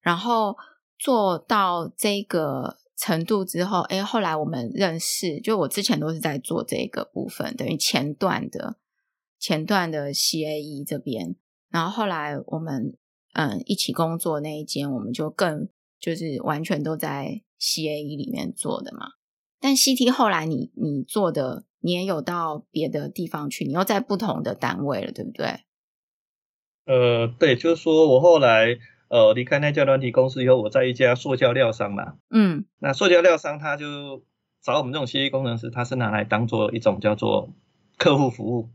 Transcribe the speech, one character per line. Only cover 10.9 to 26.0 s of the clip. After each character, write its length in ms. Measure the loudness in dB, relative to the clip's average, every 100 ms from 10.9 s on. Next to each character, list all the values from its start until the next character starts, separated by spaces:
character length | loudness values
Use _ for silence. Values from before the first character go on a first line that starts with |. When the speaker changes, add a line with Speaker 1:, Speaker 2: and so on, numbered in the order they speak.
| -8
Speaker 1:
边。 380 | -6 -6 -6 -10 _ _ _
然 140 | -4
后 60 | -4
后 140 | -4
来 320 | -4 -4 -6 -8 -8
我 120 | -8
们， 380 | -6 -6 -6 -8 _ _ _
嗯， 280 | -4 -2 -2
一 120 | -4 -4
起 160 | -2
工 260 | -2 -2 -2
作 220 | -4 -4
那 180 | -4 -8
一 60 |
间， 280 | -8 -6 -4
我 60 | -6
们 140 | -6
就 180 | -6 -6
更， 380 | -2 -2 -2 -8 _ _ _
就 160 | -8 -6
是 260 | -6 -4
完 220 | -4 -4
全 180 | -2 -4
都 140 | -2 -4
在 460 | -4 -6 -6 -10 _ _
C 220 | -4 -4 -4
A 160 | -4
E 140 | -6 -8
里 120 | -8
面 240 | -6 -6
做 300 | -6 -6 -6
的 100 | -8
嘛。 140 | -14 -18 _ _ _ _ _
但 120 | 0 4
C 180 | 4
T 160 | 4 2
后 180 | 4 2
来 160 | 2
你， 280 | -2 -4 -6
你 300 | -4 -4 -4
做 260 | -4 0 0
的， 320 | 0 -4 -6 -14 _
你 140 | -4
也 120 | -2
有 160 | -2 -4
到 440 | -4 -4 -4 -6 -8
别 160 | -4 -4
的 200 | -4 -6
地 200 | -8 -8
方 200 | -6 -8
去， 160 | -6
你 80 | -4
又 120 | -2
在 160 | 0 0
不 160 | 0 -4
同 260 | -2 -2
的 140 | -4 -4
单 280 | -4 -4
位 160 | -4 -4
了， 80 | -6
对 120 | -10
不 60 | -12
对？ 300 | -6 -6 -6 _ _ _ _